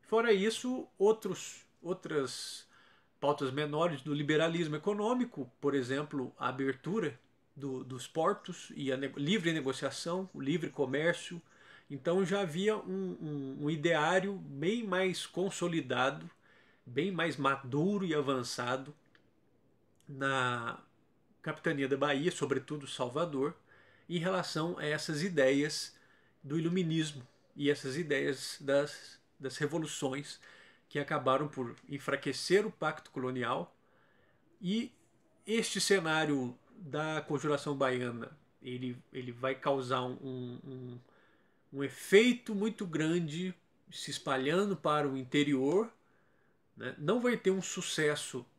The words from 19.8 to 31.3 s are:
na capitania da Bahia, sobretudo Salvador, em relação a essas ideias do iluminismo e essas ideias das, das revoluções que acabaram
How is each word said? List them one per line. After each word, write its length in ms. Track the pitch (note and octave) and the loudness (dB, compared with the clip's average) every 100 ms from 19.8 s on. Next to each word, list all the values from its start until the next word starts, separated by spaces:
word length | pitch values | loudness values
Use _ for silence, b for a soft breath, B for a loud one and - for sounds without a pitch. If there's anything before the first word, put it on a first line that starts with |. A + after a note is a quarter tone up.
| _ _ - | _ _ -16
na 720 | C#3 C#3 C3+ B2 A#2+ A#2 - - _ _ _ _ _ | -4 0 2 2 0 -4 -8 -14 _ _ _ _ _
capitania 460 | - D3+ E3 D3 C3+ | -8 -2 -2 0 0
da 100 | C3+ | 2
Bahia, 360 | D3 C#3 E3 | 2 4 2
sobretudo 560 | - C3+ C3+ - D3+ C#3 | 0 0 0 -2 -10 -8
Salvador, 680 | - B2 C3 E3+ C#3 C3+ - b b b b b | -4 -2 -2 -2 0 -2 -4 b b b b b
em 100 | E3+ | -2
relação 580 | E3+ F#3+ E3+ D#3+ E3 F3+ | 0 0 0 -2 -2 -2
a 60 | |
essas 380 | D3+ D3+ - D3+ | -2 -2 -2 -2
ideias 720 | F#3+ D#3+ C3 C#3 D3 - - b b b b b | 0 4 6 6 2 -2 -8 b b b b b
do 160 | C3+ D#3 | -4 -2
iluminismo 680 | E3 F3+ E3+ D#3+ D#3 C#3+ B2 _ _ | 0 2 2 2 0 -4 -16 _ _
e 160 | - C#3+ | -2 2
essas 260 | C#3+ C#3 C3+ | 2 0 -4
ideias 600 | D#3+ C#3 C#3+ C3 - - | -2 0 0 -2 -6 -8
das, 600 | C#3 C#3 C#3+ - - - _ _ | 2 2 2 -6 -16 -20 _ _
das 200 | C3 - | -10 -2
revoluções 840 | D3 E3 D#3 - C#3 C3+ D3 - B B B B _ | -2 -2 -4 -2 -4 -4 -8 -16 B B B B _
que 100 | D3 | -6
acabaram 480 | C#3 D3+ C3 | -2 0 4